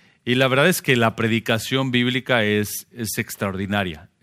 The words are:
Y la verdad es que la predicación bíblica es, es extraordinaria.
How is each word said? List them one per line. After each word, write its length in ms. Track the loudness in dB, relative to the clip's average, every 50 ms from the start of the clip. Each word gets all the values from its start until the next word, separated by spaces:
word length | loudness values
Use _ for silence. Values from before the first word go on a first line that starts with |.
| _ _ _ _ -4
Y 100 | -2 0
la 140 | 2 2 2
verdad 200 | 4 4 4 4
es 140 | 2 2 2
que 140 | 2 2
la 180 | 4 4 2 2
predicación 800 | 0 0 0 0 0 0 0 -2 -2 -2 -2 -2 -2 0 0 0
bíblica 500 | 2 2 2 0 -2 -2 0 0 2 2
es, 460 | 2 0 0 -2 -2 -6 -10 -12 _
es 280 | -10 -8 -8 -6 -4 -6
extraordinaria. 880 | -6 -6 -6 -6 -6 -4 -4 -4 -4 -2 -2 -2 -2 -2 -6 -10 -16 -20 _ _